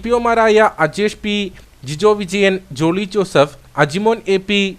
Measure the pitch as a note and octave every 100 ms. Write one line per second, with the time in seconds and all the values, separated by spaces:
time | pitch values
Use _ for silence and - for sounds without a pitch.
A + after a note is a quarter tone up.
0 | A3+ A#3+ A#3+ A3+ A3 G#3+ G#3+ - D#3 F3
1 | G#3 - G#3 G#3 F#3+ - - _ B2+ D3+
2 | G#3 G#3 F#3 G3 G3 F#3+ - C3 D#3+ F#3
3 | G3+ G#3 F3+ D3 C#3+ - - - D3 E3+
4 | G#3+ A3 - F#3+ F#3+ G3+ G3